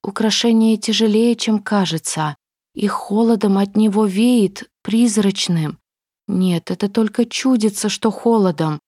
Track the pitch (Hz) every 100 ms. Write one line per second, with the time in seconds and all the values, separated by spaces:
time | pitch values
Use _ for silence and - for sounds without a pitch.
0 | - 196 220 - 233 226 220 214 - 214
1 | 220 214 233 233 - 214 202 208 175 160
2 | - - 151 147 _ _ _ - 208 -
3 | - 202 226 226 208 196 202 208 214 202
4 | 214 185 240 247 190 - - _ - 220
5 | 240 214 196 196 - 170 151 - _ _
6 | _ _ - 190 185 170 - 185 202 202
7 | 220 208 233 - 262 254 214 202 214 -
8 | 220 202 233 226 190 151 156 151